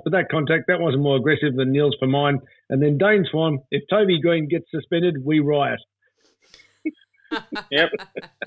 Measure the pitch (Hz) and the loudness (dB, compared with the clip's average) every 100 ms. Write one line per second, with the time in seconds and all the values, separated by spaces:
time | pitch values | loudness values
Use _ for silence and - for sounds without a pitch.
0 | - 180 - 165 139 160 127 175 165 135 | 0 -2 0 -2 0 0 0 0 0 0
1 | 143 135 135 147 151 127 131 139 147 - | 2 2 2 0 0 0 0 2 2 0
2 | 131 143 143 139 - _ - 135 147 143 | 0 2 2 0 -4 _ -4 0 2 2
3 | 202 214 156 156 160 139 - 143 - 208 | 4 2 2 0 0 -2 -4 -6 -2 0
4 | 202 165 170 165 147 165 - 160 - 170 | 2 2 2 0 0 -4 -4 -10 -4 0
5 | 175 147 131 156 147 147 131 123 - _ | 0 -2 0 2 2 0 0 -4 -12 _
6 | _ _ _ _ _ - _ _ 320 - | _ _ _ _ _ -20 _ _ -12 -12
7 | _ _ - - - - - 151 165 - | _ _ -10 -10 -8 -14 -4 0 0 -2
8 | 190 - - - | -12 -18 -18 -18